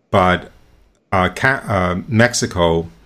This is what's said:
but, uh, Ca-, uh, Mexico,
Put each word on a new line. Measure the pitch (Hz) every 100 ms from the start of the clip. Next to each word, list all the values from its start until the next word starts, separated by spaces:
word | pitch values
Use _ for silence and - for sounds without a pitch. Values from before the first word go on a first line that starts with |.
| _
but, | 104 90 90 - - _ _ _ _ _
uh, | 95 90
Ca-, | - 135 135 -
uh, | 101 90 90 -
Mexico, | 110 123 - - 92 85 82 82 -